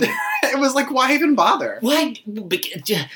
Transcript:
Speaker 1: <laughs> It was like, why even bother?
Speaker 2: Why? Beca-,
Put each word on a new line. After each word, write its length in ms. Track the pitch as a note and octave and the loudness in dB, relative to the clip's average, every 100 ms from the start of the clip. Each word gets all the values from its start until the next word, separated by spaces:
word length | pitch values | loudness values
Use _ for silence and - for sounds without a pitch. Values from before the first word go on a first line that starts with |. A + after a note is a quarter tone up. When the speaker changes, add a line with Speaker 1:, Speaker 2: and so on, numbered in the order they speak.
| - | 0
Speaker 1:
<laughs> 40 | - G#5 G#5+ | -2 -4 0
It 160 | B3 C4+ | 0 2
was 140 | C#4 C4+ | 2 2
like, 160 | C#4 | 0
why 220 | B3+ B3+ | 0 2
even 200 | D4 D#4 B3 | 4 4 4
bother? 420 | F#3 - A#2 G2+ | 4 2 -2 -2
Speaker 2:
Why? 340 | A#3 D4+ C#4 A3+ G#3+ | 0 2 0 -4 -10
Beca-, 800 | G#3+ F3+ F3+ - F3+ - F#3 C3 | -10 -4 -4 -4 -8 -2 -2 -4